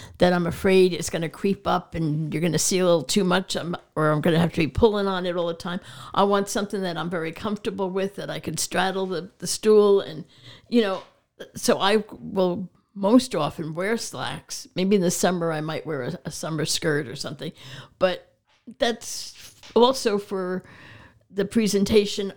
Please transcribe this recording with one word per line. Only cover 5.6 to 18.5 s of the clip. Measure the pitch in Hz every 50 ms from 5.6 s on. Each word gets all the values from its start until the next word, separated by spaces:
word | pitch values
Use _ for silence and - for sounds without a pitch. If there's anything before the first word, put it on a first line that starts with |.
| - 185 175 196 - - - - - - -
I | - 196
want | 202 202 196 202 196
something | - 220 196 202 - 202 190
that | 180 170 160
I'm | 160 175
very | 180 170 160 165
comfortable | 165 - - 220 208 208 - 226 185 190 196 185
with, | 180 190 190 196 -
that | - 160 151
I | 156 160
can | - - 160 160
straddle | - - - 185 185 190 185 190 190 185
the, | 185 160 170 196 _ -
the | - 175
stool. | - - - 220 214 208 208 202 202 196
And, | - - 160 151 165 _ _ _ - - - - _ -
you | 220 240
know, | 220 196 190 170 - - _ _ _ _ _ - - - -
so | - - - 220 131
I | 147 196 208 220 202 - - -
will | - 160 - 180 185 180 175 196 190 175 _ _ _ _ -
most | 202 196 196 226 262 247 - -
often | 175 151 151 - - 160 151 156
wear | 160 185 202 233 226
slacks. | - - - 123 139 - 139 165 - - - - - - -
Maybe | 170 185 190 208 202
in |
the | 175 175
summer | 175 - - 180 180 180 170 165
I | 160 151
might | 156 160 156 151 -
wear | 147 160 139 120
a, | 123 165 - -
a | 170
summer | - - - 156 160 151 143
skirt | - - - - 165 147 143 151 113
or | -
something. | 143 - - 123 - - 160 - - - 135 131 - - - _ -
But | - 185 180 - - _ _ _ _ _